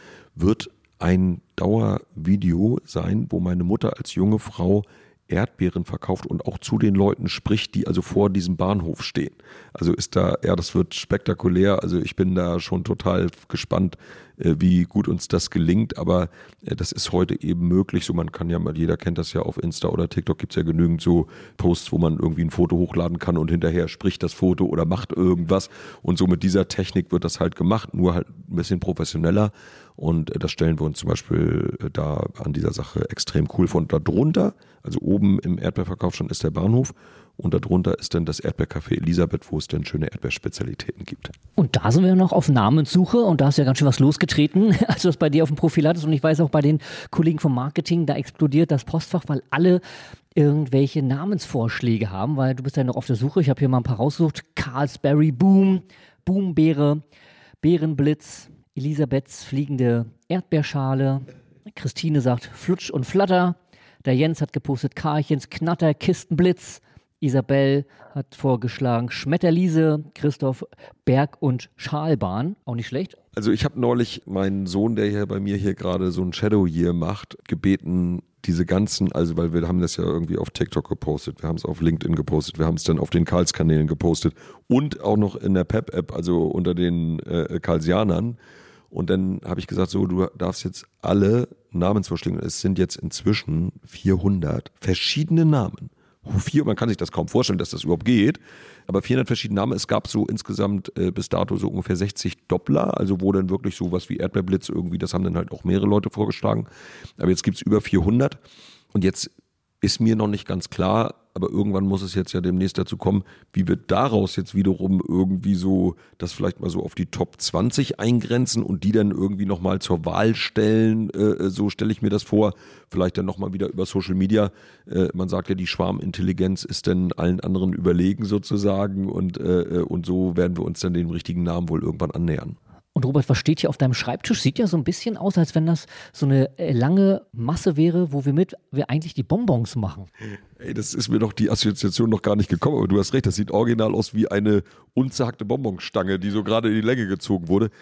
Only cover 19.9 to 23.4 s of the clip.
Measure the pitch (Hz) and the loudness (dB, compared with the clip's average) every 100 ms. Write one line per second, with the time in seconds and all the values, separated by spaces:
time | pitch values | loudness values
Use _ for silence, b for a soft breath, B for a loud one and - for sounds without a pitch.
19.9 | 85 85 - - - - - 82 80 85 | -2 -2 -2 -4 -4 -4 -2 0 2 2
20.9 | 82 90 85 - B B - 90 85 - | 2 2 2 2 B B -2 0 0 0
21.9 | 82 82 78 80 80 82 - 85 87 87 | 0 2 2 0 0 0 0 2 2 0
22.9 | 85 85 87 92 85 | -2 -4 -2 0 0